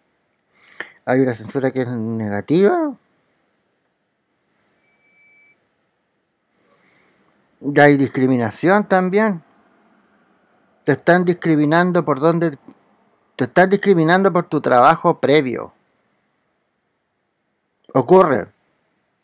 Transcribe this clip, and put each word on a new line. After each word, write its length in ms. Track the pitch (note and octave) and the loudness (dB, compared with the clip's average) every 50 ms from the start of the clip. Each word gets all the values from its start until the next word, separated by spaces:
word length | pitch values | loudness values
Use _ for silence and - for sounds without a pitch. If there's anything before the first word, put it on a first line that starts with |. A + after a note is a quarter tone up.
| _ _ _ _ _ _ _ _ _ _ _ _ _ - - - - - _ _ - | _ _ _ _ _ _ _ _ _ _ _ _ _ -20 -20 -20 -20 -20 _ _ -6
Hay 160 | B2 B2+ C3 | -4 -2 -2
una 120 | C3+ B2+ A2+ | -2 -2 -4
censura 380 | A2 G#2+ G2+ - B2+ C3 C3 | -8 -12 -10 -8 -6 -6 -6
que 120 | C3 C3 B2 | -6 -6 -8
es 40 | |
negativa. 1040 | A#2+ B2 A2+ A2 A2+ A2+ A2+ G#2+ G#2 G2+ G2+ - - D3 F#3 G3 G3+ F4+ E4+ D#4 C#4+ - - _ _ _ _ _ _ _ _ _ _ _ _ _ _ _ _ _ _ _ _ _ _ _ _ _ _ _ _ _ _ _ _ _ _ _ _ _ _ _ _ _ _ _ _ C6+ _ G2 G2+ _ _ _ _ _ _ _ _ _ _ _ _ _ _ _ _ _ _ _ _ _ _ _ _ _ _ _ _ _ _ _ _ _ _ _ _ _ _ _ _ _ _ _ - | -8 -8 -8 -8 -8 -8 -6 -6 -6 -6 -6 -4 -2 0 0 0 0 0 -2 -4 -6 -8 -12 _ _ _ _ _ _ _ _ _ _ _ _ _ _ _ _ _ _ _ _ _ _ _ _ _ _ _ _ _ _ _ _ _ _ _ _ _ _ _ _ _ _ _ _ _ _ _ _ _ _ _ _ _ _ _ _ _ _ _ _ _ _ _ _ _ _ _ _ _ _ _ _ _ _ _ _ _ _ _ _ _ _ _ _ _ _ _ _ _ _ _ -12
Y 180 | - C#3+ C#3+ D3 | -8 -2 2 4
hay 160 | D3 C#3+ C#3+ | 4 4 4
discriminación 920 | C#3 C3+ A2+ - C3+ C3 C3 C3 A#2+ A2+ G#2 - - D3 F3 G3+ G#3 G3+ - | 2 0 -2 -2 -2 0 0 0 -2 -2 -6 -6 -4 -2 0 0 0 0 0
también. 520 | G3 F#3 F#3 F3+ F#3+ G#3 A3 G#3+ F#3 D#3+ _ _ _ _ _ _ _ _ _ _ _ _ _ _ _ _ _ _ _ _ _ _ _ _ _ _ _ _ - | -2 -2 -2 -2 -2 -2 -2 -2 -4 -6 _ _ _ _ _ _ _ _ _ _ _ _ _ _ _ _ _ _ _ _ _ _ _ _ _ _ _ _ -4
Te 80 | D3+ | -4
están 320 | C3+ - - E3 F3 F3+ F3+ | -4 -2 2 2 2 2 2
discriminando 800 | F3+ F3 - - E3 D#3 D3 D3 D3 D#3+ F3 F3+ F3+ F3 F3 D3 | 0 -4 -2 -2 -2 0 0 0 0 2 0 0 0 0 -2 -2
por 160 | D3+ C#3 C3 | -2 -2 0
donde, 380 | D3+ E3+ E3 E3 E3+ D#3+ C#3 - _ - - _ _ _ _ _ _ _ _ _ _ _ - | 0 0 0 0 -2 -4 -6 -8 _ -20 -20 _ _ _ _ _ _ _ _ _ _ _ -8
te 80 | - B2+ | -6 -6
están 240 | - - F3 F#3 F#3 | -2 2 2 2 2
discriminando 640 | G3+ G3 - G3+ F#3 E3 D#3 D#3+ F3+ F#3+ G3 G3 E3+ | 2 0 0 0 2 2 2 2 2 2 2 0 0
por 160 | F3 E3 - | -2 -4 -4
tu 100 | E3 C#3 | -6 -4
trabajo 600 | - C3 B2+ B2 B2+ D3+ E3 - - E3+ D3+ - | -2 2 2 4 4 4 2 2 0 -2 -2 -2
previo. 500 | - B2+ D3 D#3 C3+ B2 A2+ - - - _ _ _ _ _ _ _ _ _ _ _ _ _ _ _ _ _ _ _ _ _ _ _ _ _ _ _ _ _ _ _ _ _ _ _ _ _ _ _ _ _ _ _ _ - | 0 0 2 2 0 -2 -6 -10 -12 -14 _ _ _ _ _ _ _ _ _ _ _ _ _ _ _ _ _ _ _ _ _ _ _ _ _ _ _ _ _ _ _ _ _ _ _ _ _ _ _ _ _ _ _ _ -2
Ocurre. 540 | C3+ A#2+ D3 F3+ F#3+ F3+ D#3 B2+ G2+ E2+ - _ _ _ _ _ _ _ _ _ _ _ _ _ _ | 0 2 6 6 6 6 4 0 -4 -6 -10 _ _ _ _ _ _ _ _ _ _ _ _ _ _